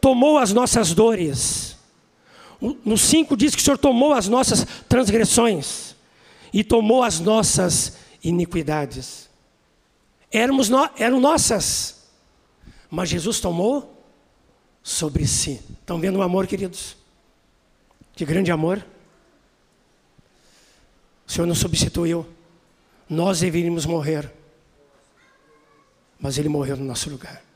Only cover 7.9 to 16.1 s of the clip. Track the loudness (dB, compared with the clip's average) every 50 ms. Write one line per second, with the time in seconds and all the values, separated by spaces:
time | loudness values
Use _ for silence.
7.9 | -8 -14 -20 -20 -20 _ -4 -2 -2 -2 -2 -2 -4 -6 -4 -2 -4 -4 -4 -6
8.9 | -8 -12 -14 -14 -16 -18 -20 _ _ _ _ _ _ _ _ _ _ _ _ _
9.9 | _ _ _ _ _ _ _ _ -2 0 0 2 2 2 2 2 2 2 2 0
10.9 | -2 -2 0 2 2 4 4 4 4 2 2 0 0 0 -2 -2 -4 -4 -6 -8
11.9 | -12 -16 _ _ _ _ _ _ _ _ _ _ _ _ -20 -20 -20 -20 -18 _
12.9 | -6 -6 -4 -4 -4 -4 -2 -2 -4 -2 -2 -2 -2 0 0 0 0 0 -4 -8
13.9 | -20 -20 _ _ _ _ _ _ _ _ _ _ _ _ _ _ _ _ _ -8
14.9 | -6 -4 -4 -2 -2 -2 -2 0 0 -2 -2 -4 -6 -10 -12 -18 -20 -20 _ -8
15.9 | -6 -2 -2 0